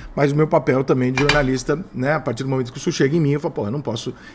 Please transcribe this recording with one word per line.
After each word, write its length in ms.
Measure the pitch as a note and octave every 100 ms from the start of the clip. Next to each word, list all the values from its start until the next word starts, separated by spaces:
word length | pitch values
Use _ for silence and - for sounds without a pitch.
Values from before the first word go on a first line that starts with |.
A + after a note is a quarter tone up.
| - -
mas 160 | C#3+
o 40 | C#3+
meu 120 | D#3
papel 360 | E3 C#3+ C3
também 280 | C3+ C3+ B2+
de 80 | C3
jornalista, 640 | C#3+ C#3+ C3+ C3 - D3 F#3+
né, 200 | B2 B2+
a 60 | D#3
partir 240 | C#3 B2+
do 60 | C3+
momento 220 | C3+ B2
que 60 | C3+
isso 140 | F3+
chega 240 | D3+ C#3 E3
em 40 |
mim, 120 | D3
eu 80 | D3
falo, 140 | D#3+
"Porra, 140 | - G#2
eu 40 |
não 100 | C#3
posso 320 | C3 A2+ - - -